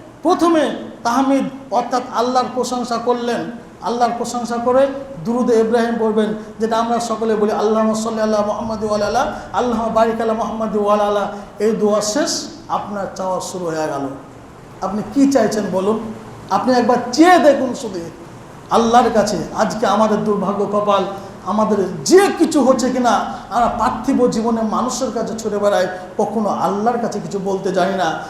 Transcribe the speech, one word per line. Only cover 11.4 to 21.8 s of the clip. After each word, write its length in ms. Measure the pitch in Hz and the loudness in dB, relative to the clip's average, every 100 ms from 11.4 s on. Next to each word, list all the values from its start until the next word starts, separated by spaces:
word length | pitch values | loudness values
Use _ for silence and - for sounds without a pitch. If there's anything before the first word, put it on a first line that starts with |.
| - - | -12 -2
এই 120 | 214 | 0
দোয়া 300 | 190 208 208 | 2 2 2
শেষ, 460 | 208 285 330 - - - - | 0 0 0 -2 -8 -12 -6
আপনার 380 | 185 196 202 185 - | -6 -4 -6 -6 -6
চাওয়া 240 | 190 175 | -4 -4
শুরু 260 | - 185 170 | -4 -6 -4
হয়ে 100 | 156 | -2
গেল। 320 | 156 139 135 139 - - - - - - | -2 -4 -6 -8 -16 -20 -20 -20 -18 -8
আপনি 200 | 190 208 - | -4 -4 -2
কি 180 | 277 277 | 2 4
চাইছেন 320 | 254 214 214 190 | 4 2 0 -2
বলুন? 420 | 185 196 220 - - - - - | 0 0 0 -4 -12 -14 -14 -2
আপনি 240 | 196 247 | 0 2
একবার 240 | 247 214 247 - | 2 4 2 2
চেয়ে 280 | - 349 349 | 6 8 8
দেখুন 340 | 294 254 254 | 6 4 2
শুধু 260 | 220 220 180 165 - - - - - - | -4 -6 -8 -10 -14 -18 -18 -18 -14 0
আল্লাহর 380 | 226 226 240 226 | 2 6 6 6
কাছে। 240 | 220 - 170 - 214 | 2 0 -2 -4 -2
আজকে 300 | 190 - 214 | -2 0 0
আমাদের 380 | 208 214 208 | 2 2 2
দুর্ভাগ্য 420 | 214 196 185 202 196 | 0 0 0 -2 -2
কপাল, 380 | 208 208 196 185 - - - 185 | 0 2 2 0 -6 -12 -12 -4
আমাদের 580 | 214 208 208 | 0 2 0